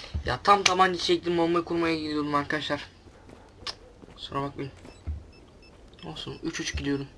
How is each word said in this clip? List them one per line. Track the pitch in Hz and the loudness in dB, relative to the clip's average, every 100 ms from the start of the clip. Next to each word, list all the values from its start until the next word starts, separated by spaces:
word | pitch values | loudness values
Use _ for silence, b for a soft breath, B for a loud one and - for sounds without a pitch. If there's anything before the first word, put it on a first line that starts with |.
| B B - | B B -4
ya | 123 | 0
tam | - 202 | 6 6
tabanca | 190 185 185 175 | 6 6 4 4
çektim, | - 175 170 170 | 2 0 2 2
bomba | 165 170 | 4 2
kurmaya | 165 170 165 160 | 0 0 2 0
gidiyordum | 156 151 147 147 | -2 -2 0 0
arkadaşlar. | 143 156 143 147 - - - - - - - - - - - - - - | 0 -2 -2 -4 -6 -18 -20 -20 -20 -20 -20 -18 -14 -14 -14 -20 -20 -16
Kusura | - 139 | -10 -6
bakmayın. | 139 139 139 - - 143 - - - - - - - - - - 165 | -6 -6 -10 -10 -20 -16 -10 -10 -10 -20 -20 -20 -20 -20 -20 -18 -14
Olsun, | 156 - 135 | -12 -10 -8
üç | 160 165 | -6 -6
üç | 160 - | -4 -4
gidiyorum. | 143 139 139 | -2 -2 -4